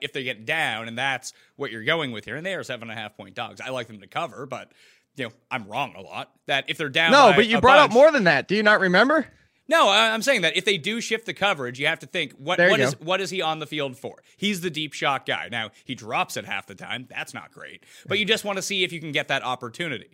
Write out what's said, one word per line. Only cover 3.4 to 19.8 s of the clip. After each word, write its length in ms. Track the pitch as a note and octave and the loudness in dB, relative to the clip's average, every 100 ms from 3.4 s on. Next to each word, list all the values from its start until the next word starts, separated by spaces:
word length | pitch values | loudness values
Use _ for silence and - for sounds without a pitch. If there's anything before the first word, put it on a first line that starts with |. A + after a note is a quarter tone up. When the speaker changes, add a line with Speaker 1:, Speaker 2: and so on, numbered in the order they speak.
| A2+ G2+ | -12 -12
Speaker 1:
I 80 | A2+ | -10
like 160 | C3 A#2 | -8 -10
them 140 | G#2+ | -16
to 60 | F#2+ | -12
cover, 380 | D3 E3 G#2 | -8 -8 -10
but, 280 | C3 A#2+ F2+ _ _ _ _ | -12 -12 -14 _ _ _ _
you 100 | - | -10
know, 80 | A#2+ - - | -10 -12 -12
I'm 160 | B2+ G2+ | -10 -8
wrong 280 | A#2 C3+ F#2 | -8 -8 -10
a 60 | |
lot. 280 | E2+ G2 - _ | -16 -14 -14 _
That 220 | - C#3 C3+ | -4 -4 -2
if 80 | D#3 | -6
they're 140 | D3+ | -4
down 220 | C3 E3 | 0 6
Speaker 2:
No, 180 | C#4 B3 | 8 8
Speaker 1:
by 60 | F3+ | 6
Speaker 2:
but 100 | G#3+ | 4
you 100 | A3+ | 4
Speaker 1:
a 40 | |
Speaker 2:
brought 160 | A#3 C#4+ | 8 8
up 100 | C4+ | 8
Speaker 1:
bunch 60 | |
Speaker 2:
more 180 | A3+ D4+ | 8 8
than 120 | D4 | 6
that. 240 | F3 C#3+ - | 4 2 2
Do 60 | |
you 80 | G#3 | 2
not 180 | G#3 G#3 | 4 4
remember? 460 | F#3 F3+ B3 D#4 - _ _ _ - | 4 4 4 2 -2 _ _ _ 0
Speaker 1:
No, 200 | D#4+ B3 | 4 6
I, 220 | G3+ A3+ | 4 2
I'm 120 | A3 | 2
saying 200 | G#3+ B3+ | 0 2
that 140 | E3 D#3+ | 0 0
if 80 | |
they 140 | G#3+ G3 | 0 -2
do 220 | D#3 A3+ | -2 -6
shift 260 | - A3 - | -4 -6 -8
the 80 | |
coverage, 460 | E3 G3 E3 B2 B2+ | -2 -2 -2 -6 -4
you 80 | D3 | -4
have 100 | E3 | -4
to 80 | D3 | -6
think, 280 | F#3 D3 | -8 -8
what, 220 | - C#3 F3 | -8 -4 2
Speaker 2:
There 120 | F3 | 4
you 20 | |
Speaker 1:
what 80 | G#3+ | 4
is, 160 | B2+ | 2
Speaker 2:
go. 100 | C#3+ | -2
Speaker 1:
what 160 | D#3 F#3 | -4 -4
is 100 | F#3 | -4
he 120 | F#3 | -4
on 160 | D#3+ D#3 | -4 -4
the 80 | D3 | -6
field 300 | D3+ C#3 A#2+ | -6 -6 -8
for? 260 | A2+ - _ _ | -14 -16 _ _
He's 240 | G3 F#3+ | -4 -4
the 100 | F3 | -4
deep 220 | D3+ D3+ | -6 -8
shot 340 | - D3+ C3 - | -4 -2 0 -2
guy. 220 | G#2+ E2+ | -6 -6
Now, 220 | A2+ G#2+ - | -8 -8 -12
he 120 | - B2 | -14 -12
drops 400 | G#2 D3 F#3 - | -8 -6 -6 -8
it 80 | |
half 240 | G2 G2+ - | -8 -10 -10
the 80 | G2 | -16
time. 320 | F2+ A2+ B2 | -12 -12 -12
That's 240 | A2+ D#3 | -14 -14
not 160 | A#2+ D2+ | -16 -18
great. 320 | - D2 F2+ _ - - | -20 -20 -20 _ -20 -6
But 140 | G3+ | -2
you 40 | |
just 200 | G3 G#3+ | 0 -2
wanna 180 | G3+ F#3+ | -2 -6
see 220 | F3 G3 | -6 -4
if 80 | F3+ | -4
you 80 | E3 | -6
can 100 | D#3+ | -6
get 160 | D3 C#3 | -6 -2
that 160 | C#3 | -4
opportunity. 680 | A#2 B2+ A#2+ - | -4 -8 -8 -10